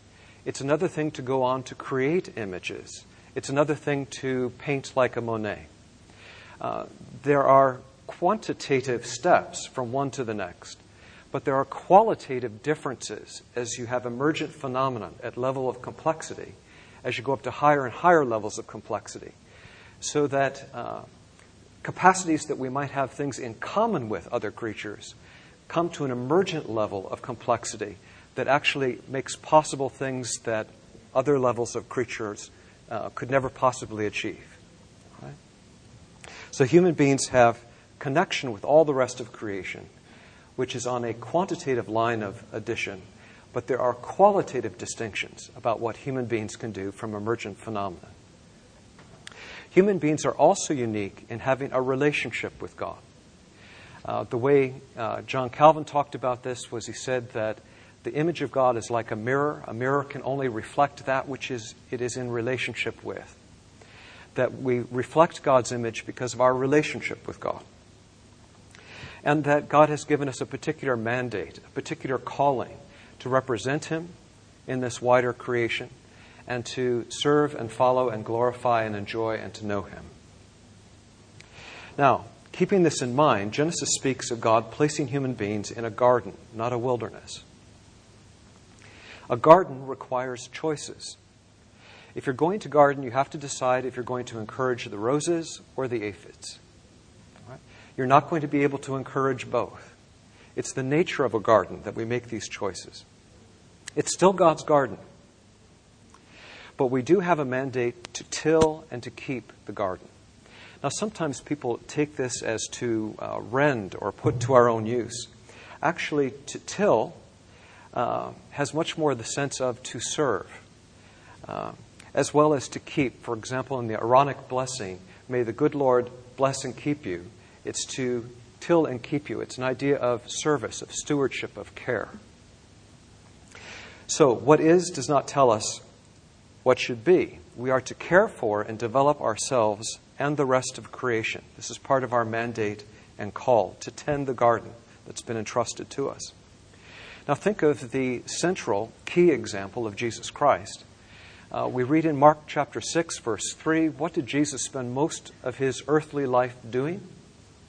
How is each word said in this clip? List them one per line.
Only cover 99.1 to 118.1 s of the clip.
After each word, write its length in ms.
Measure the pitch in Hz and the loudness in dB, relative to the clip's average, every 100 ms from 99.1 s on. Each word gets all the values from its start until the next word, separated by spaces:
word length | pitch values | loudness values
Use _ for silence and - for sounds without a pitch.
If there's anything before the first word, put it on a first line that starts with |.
| 143 135 131 117 | 0 0 0 -2
both. 440 | 120 95 - - - _ _ - - - - | -2 -2 -8 -20 -20 _ _ -20 -20 -12 -8
It's 160 | - | -6
the 100 | - | -6
nature 400 | 131 147 - - | 0 0 0 0
of 100 | 127 | 0
a 60 | 113 | 0
garden 440 | 101 110 90 92 | 6 6 6 -4
that 120 | 104 110 | -8 -8
we 80 | |
make 240 | 113 120 117 | -4 -4 -4
these 220 | 110 - | -10 -10
choices. 560 | - 101 90 - - - - - - - - - - - - | -8 -8 -8 -14 -20 -20 -20 -20 -20 -20 -20 -20 -20 -8 -4
It's 180 | - | -4
still 200 | - 185 | 4 4
God's 300 | 180 170 156 | 6 4 4
garden. 340 | - 151 131 95 - - - _ _ _ _ _ _ _ - - - - - - - - | 4 4 4 -4 -16 -20 -20 _ _ _ _ _ _ _ -20 -20 -20 -20 -20 -20 -20 -2
But 120 | 135 | 2
we 140 | 131 | 2
do 180 | 117 190 | 4 2
have 200 | 175 160 | 4 2
a 60 | 135 | 2
mandate 680 | 127 135 127 120 - - - | -2 -2 -2 -2 -4 -12 -14
to 80 | - | -10
till 580 | - 151 160 160 156 - | -4 2 6 4 2 -10
and 100 | 123 | -10
to 60 | 117 | -10
keep 440 | - - 127 - - - | -14 -8 -8 -8 -18 -14
the 40 | |
garden. 380 | 101 98 90 - - - - - - - - | -4 -4 -4 -12 -20 -20 -20 -20 -20 -20 -8
Now, 60 | 143 | -6
sometimes 500 | - 214 - 160 127 | -4 -6 -4 -4 -4
people 400 | - 143 123 117 - | -6 -6 -4 -6 -6
take 300 | 143 147 - | -4 -2 -2
this 240 | 127 - | -4 -4
as 260 | 107 110 - | -4 -4 -6
to, 420 | - 123 110 110 - | -6 -2 -2 -2 -8
uh, 200 | 53 52 | -8 -8
rend 540 | 104 123 147 123 95 - | -4 2 2 2 -4 -4
or 140 | 101 | -6
put 280 | - 117 120 | -2 -2 0
to 120 | 123 | 6
our 140 | 131 120 | 8 8
own 180 | 113 107 | 4 0
use. 420 | 120 107 - - - - - - - | -2 -2 -8 -14 -18 -20 -20 -20 -4
Actually, 500 | 156 170 - 147 139 - - | -4 -2 -4 -2 -2 -4 -14
to 120 | - | -14
till, 560 | - - 202 120 156 - - - - - - - - | -12 -2 2 4 2 -6 -20 -20 -20 -20 -20 -20 -10
uh, 380 | - 117 | -4 -2